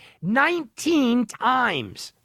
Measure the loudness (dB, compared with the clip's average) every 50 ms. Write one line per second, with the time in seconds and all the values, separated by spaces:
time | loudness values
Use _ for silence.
0 | -20 -20 -16 _ -6 -2 2 2 2 2 2 -2 -4 -8 _ -6 -2 2 2 4
1 | 4 4 2 2 0 -2 -4 -4 0 0 2 2 0 0 0 -2 -4 -8 -10 -14
2 | -16 -16 -18 _ _